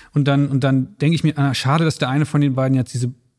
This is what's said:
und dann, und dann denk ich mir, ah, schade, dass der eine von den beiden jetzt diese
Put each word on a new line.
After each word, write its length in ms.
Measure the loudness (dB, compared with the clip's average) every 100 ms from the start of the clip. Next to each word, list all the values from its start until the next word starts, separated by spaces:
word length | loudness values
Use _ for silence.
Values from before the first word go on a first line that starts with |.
| -6
und 160 | 0 2
dann, 200 | 2 2
und 160 | 0
dann 320 | 2 0 -2 -2
denk 160 | 0
ich 100 | 2
mir, 120 | 0 0
ah, 160 | -2
schade, 300 | 0 0 0
dass 140 | 0 -2
der 100 | -2
eine 160 | -2
von 160 | 0 0
den 140 | 0
beiden 220 | 0 0 0
jetzt 180 | -2
diese 180 | -4 -6 -8 _